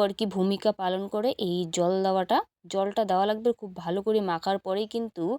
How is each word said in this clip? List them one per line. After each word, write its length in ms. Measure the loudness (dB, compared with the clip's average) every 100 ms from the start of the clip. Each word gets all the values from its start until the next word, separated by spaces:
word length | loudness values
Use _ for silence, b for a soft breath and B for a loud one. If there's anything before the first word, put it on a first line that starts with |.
আর 100 | 4
কি 120 | 2 -2
ভূমিকা 460 | 2 2 2 0
পালন 320 | 0 0 -2 -2
করে 220 | -2 -2 -2
এই 180 | -2 -2 -2
জল 200 | 0 2 2
দেওয়াটা। 340 | 2 2 2 2 0 _ -6
জলটা 380 | -2 0 0 2
দেওয়া 200 | 2 2
লাগবে, 240 | 2 0
খুব 180 | 0 -4 -8
ভালো 240 | -4 -2
করে 180 | 0 0
মাখার 360 | 2 0 0 -2
পরেই 280 | 0 -2 -2
কিন্তু 360 | -4 -6 -4 -2